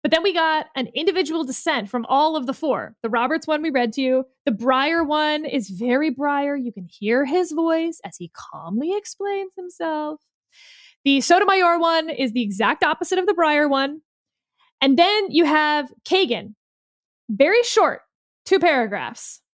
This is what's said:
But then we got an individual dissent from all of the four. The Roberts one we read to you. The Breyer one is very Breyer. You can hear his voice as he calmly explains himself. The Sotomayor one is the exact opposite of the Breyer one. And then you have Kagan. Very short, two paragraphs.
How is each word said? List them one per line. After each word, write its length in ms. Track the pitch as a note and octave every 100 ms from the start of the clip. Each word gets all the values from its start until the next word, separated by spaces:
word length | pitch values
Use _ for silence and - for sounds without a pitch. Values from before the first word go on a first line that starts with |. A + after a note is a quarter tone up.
But 80 | C4
then 120 | D#4+
we 100 | F#4+
got 340 | E4 D#4+ D#4 - -
an 120 | B3+ C4+
individual 480 | E4 F4 D4 D#4+
dissent 460 | C4 B3 E4+ C#4 G3+
from 160 | B3 A#3
all 300 | C4+ D4+ D#4
of 120 | B3
the 60 |
four. 420 | B3+ D#4 G#3 G2 _
The 60 | A3+
Roberts 360 | A3+ B3+ D#4 -
one 160 | D4+
we 80 | D#4+
read 240 | B3+ A#3+
to 80 | A3+
you. 240 | C4 C4 C4 _ -
The 60 |
Breyer 540 | G3+ A#3+ C4 C#4+ E4+ D4
one 400 | D4+ D4+ D4+ D#4
is 240 | C#4 G3
very 440 | F#3 A#3+ B3+ D#4
Breyer. 480 | B3+ C#4+ C#4+ C#4+ C#4+
You 120 | A#3+
can 140 | G3+ F3
hear 340 | - G#3 B3
his 280 | C4+ E4+ F4
voice 500 | D#4 E4 E4 E4 E4
as 140 | F3+ -
he 140 | F3
calmly 600 | - - D3 D#3+ G#3 D#4 G4+
explains 560 | G4+ - G4+ G4 F#4+ F#4+
himself. 680 | F4+ - E4 D#4 D4+ D4+ _ _ _ _ - - - _ C#4
The 160 | C#4
Sotomayor 580 | - F4 F#4 F#4+ F4 E4+
one 300 | E4 E4 D#4+
is 240 | D4+ C4
the 80 | A#3
exact 420 | A3+ F#3+ G#3+ D4+
opposite 360 | D#4 D#4+ F4 F#4
of 80 | F#4
the 60 |
Breyer 360 | E4+ D#4+ D4 D4
one. 320 | C4+ C#4 D4+ _ _ _ _ _ _ _ _
And 160 | C4+ C4+
then 320 | F4+ G#4+ G4
you 160 | D4+ D#4
have 480 | D4+ D4+ D4+ C4 -
Kagan. 520 | - F#4 D4+ G#3 G3+ - _ _ _ _ _ _ -
Very 320 | G#3 D4 A4+
short, 400 | A#4+ - D#4 - _ _ _ _ -
two 140 | F#4
paragraphs. 840 | E4 C4+ G#3+ F#3+ B2 - - - _